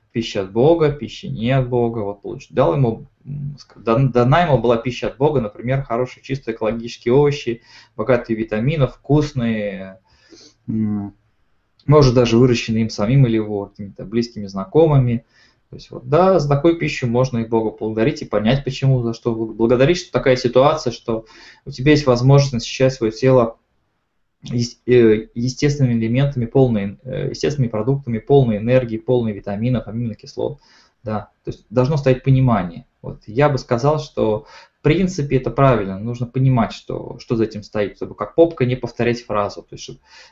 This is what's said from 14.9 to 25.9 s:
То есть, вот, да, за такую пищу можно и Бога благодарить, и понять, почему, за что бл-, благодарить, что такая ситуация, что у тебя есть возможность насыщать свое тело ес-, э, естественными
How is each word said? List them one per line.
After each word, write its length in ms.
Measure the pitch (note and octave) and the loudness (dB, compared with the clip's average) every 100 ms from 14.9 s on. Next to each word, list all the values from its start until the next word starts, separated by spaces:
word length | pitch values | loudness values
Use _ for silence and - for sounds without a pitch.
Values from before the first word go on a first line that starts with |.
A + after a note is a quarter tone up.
| C#3 B2 A#2 - _ _ _ _ | 4 2 -2 -6 _ _ _ _
То 40 | - | -20
есть, 140 | - | -18
вот, 180 | - B2+ | -16 0
да, 300 | D3+ F#3+ F3+ | 4 4 4
за 100 | C#3+ | 2
такую 300 | C#3 E3+ E3+ | 2 2 2
пищу 300 | D3+ - B2 | -2 -4 -2
можно 320 | A#2+ B2+ A#2 | 0 0 -2
и 60 | A2+ | -2
Бога 300 | A2+ A2 - | 0 -2 -4
благодарить, 460 | A2 A2 A#2+ D3+ | -6 0 0 -2
и 40 | - | -4
понять, 380 | G#2 G#2+ C#3 | 0 2 0
почему, 380 | - C3+ C3+ C3 | -2 -2 0 2
за 120 | A#2 | 0
что 200 | A2+ A#2+ | -4 -4
бл-, 200 | A2+ A2+ | -4 -6
благодарить, 440 | G#2 A2+ B2 C#3+ F3+ | 0 2 4 4 2
что 140 | - | -2
такая 240 | B2 C3 B2 | -2 2 2
ситуация, 560 | A#2+ B2+ C#3 D#3 A#2+ | 2 4 4 2 -4
что 340 | - - A2 - - - - - | -6 -6 -6 -8 -20 -20 -20 -18
у 60 | |
тебя 200 | - C3+ | -2 2
есть 140 | C#3+ C3 | 4 4
возможность 480 | A#2 B2+ C#3 C#3 | 2 6 6 4
насыщать 400 | A#2 - - C3 | -2 -6 0 0
свое 180 | B2+ A2 | 2 -4
тело 460 | - C3 C3 A#2+ - _ _ _ _ _ _ _ _ | 0 4 4 2 -4 _ _ _ _ _ _ _ _
ес-, 340 | - A#2+ A#2+ - - | -8 -4 -4 -6 2
э, 420 | B2 A2+ G#2+ - | 6 6 4 -2
естественными 600 | A#2+ B2+ - D3 C#3 B2 | -6 -6 -2 -2 2 0